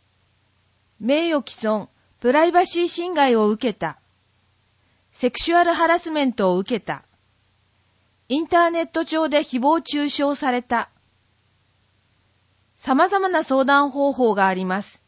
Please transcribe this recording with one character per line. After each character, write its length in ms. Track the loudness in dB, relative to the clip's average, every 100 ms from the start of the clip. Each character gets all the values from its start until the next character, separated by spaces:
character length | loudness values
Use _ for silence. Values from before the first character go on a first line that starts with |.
| _ _ _ _ _ _ _ _ _ _
名 300 | 0 0 0
誉 120 | -2
毀 100 | -4
損、 360 | -6 -4 -4 -6 _ _ _
プ 120 | 0
ラ 140 | 4 4
イ 60 |
バ 120 | 4
シ 200 | 2 0
ー 40 | -2
侵 260 | -2 -4
害 220 | 0 2 4
を 120 | 2
受 240 | 0 -4
け 60 | -4
た。 200 | -8 -10 _ _ _ _ _ _ _ _ _ _ _
セ 180 | -6 -4
ク 80 | -2
シ 160 | 0
ュ 40 | 2
ア 60 |
ル 80 | 2
ハ 140 | 2 2
ラ 120 | 0
ス 120 | -2
メ 140 | -2
ン 80 | 0
ト 200 | 0 0
を 60 | 0
受 220 | -2 -6
け 40 |
た。 200 | -6 -10 -14 _ _ _ _ _ _ _ _ _ _ _ -6
イ 120 | -4
ン 80 | 0
タ 180 | 2 2
ー 40 |
ネ 120 | 0
ッ 40 | -4
ト 180 | -4
上 240 | -4 -2 0
で 120 | 0
誹 200 | -2 0
謗 200 | 2 0
中 280 | 0 -4 -2
傷 260 | -2 -2
さ 160 | -2 -2
れ 100 | -4
た。 300 | -2 -4 -4 _ _ _ _ _ _ _ _ _ _ _ _ _ _ _ _ _ _ _
様 320 | -2 2 2
々 200 | 2 0
な 120 | -2
相 220 | 0 0
談 240 | 2 2 2
方 240 | 0 -2
法 220 | 2 0
が 120 | 2 0
あ 60 |
り 140 | 0 -4
ま 160 | -6
す。 200 | -8 -18